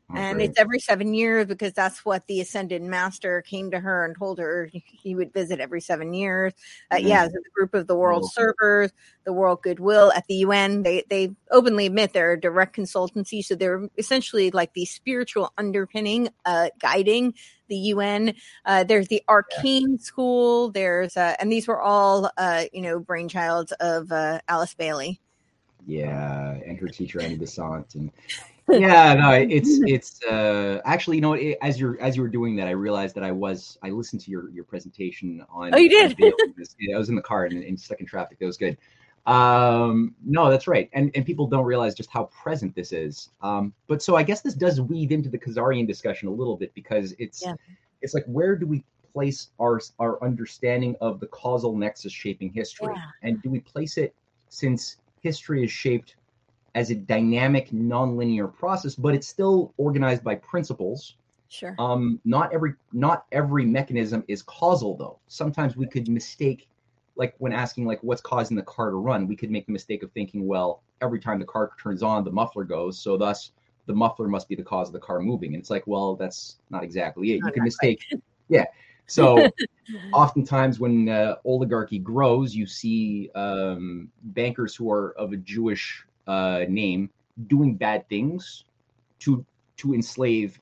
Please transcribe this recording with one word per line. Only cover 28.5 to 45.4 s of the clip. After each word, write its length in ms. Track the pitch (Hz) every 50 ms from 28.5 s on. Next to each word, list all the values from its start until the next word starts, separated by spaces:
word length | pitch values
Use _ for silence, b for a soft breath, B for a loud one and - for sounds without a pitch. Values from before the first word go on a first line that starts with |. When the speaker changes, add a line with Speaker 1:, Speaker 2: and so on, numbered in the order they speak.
| B B _ -
Speaker 2:
<laughs> 0 |
Speaker 1:
yeah, 440 | - 214 190 190 180 170 160 147 143
no, 160 | 139 143 139
it's, 480 | 131 127 - 233 160 147 - 294 151 139 254 143
it's, 360 | 135 127 - - - - 123
uh, 540 | 113 110 110 107 107 104 101 101 98 98 101 -
actually, 320 | 131 160 175 - 175 160 160
you 40 |
know, 120 | 151 151 151
it, 240 | 123 139 151 143 - 139
as 160 | 147 135 123
you're, 200 | 135 123 120 -
as 160 | 123 135 127
you 60 | 131
were 60 | 127 117
doing 260 | 107 120 117 117 107 101
that, 100 | 92 90
I 40 |
realized 440 | 90 95 101 104 104 98 98 95 -
that 80 | 98 95
I 80 | 92
was, 480 | 92 95 101 98 95 90 - - - -
I 80 | 95 95
listened 320 | 98 117 117 - - -
to 80 | - 98
your, 220 | 95 90 87 -
your 120 | 90 87 87
presentation 800 | - - 90 - 92 - - 95 90 - - 92 90 85 82 - -
on 240 | 85 85 87 - -
Speaker 2:
Oh, 40 | 302
you 120 | 349 339
did? 220 | - 427 403 294
Speaker 1:
on 40 | 254
Bailey. 380 | - 415 427 - - 453 269 - - - - - -
Yeah, 160 | 101 98 101
I 40 | 104
was 100 | 107 107
in 60 | 117
the 60 | 101 -
car 220 | - 110 98 90
and, 180 | 87 90 90 85
and 160 | - 95 92
stuck 200 | - - 104 -
in 60 | 95
traffic. 320 | - - 95 87 - - -
That 80 | 95
was 120 | 90 87 -
good. 200 | 101 - 139 b b b b b b b b b _
Um, 880 | - 123 123 123 123 123 123 123 120 117 117 117 117 113 113 117 - - _ -
no, 280 | 135 143 165 170 143
that's 160 | 135 131 - 185
right, 200 | 170 104 90 - -
and, 160 | 139 143 143 -
and 100 | 139 127
people 220 | 170 160 147 147 120
don't 180 | 135 131 127
realize 300 | 120 123 123 120 113 104
just 160 | - 110 -
how 140 | - 117 110
present 500 | - _ - - 151 160 139 107 90 -
this 160 | 92 85 -
is. 380 | 92 82 80 76 73 - - - _ _
Um, 320 | 98 101 104 101 101 101 - _ _ -
but 160 | 151 147 -
so 120 | - 175
I 60 | 160
guess 200 | 156 170 202 -
this 120 | - 285 -
does 260 | 135 180 180 151 131
weave 320 | 127 120 170 165 151 131
into 180 | 156 156 139 -
the 100 | 117
Khazarian 480 | 117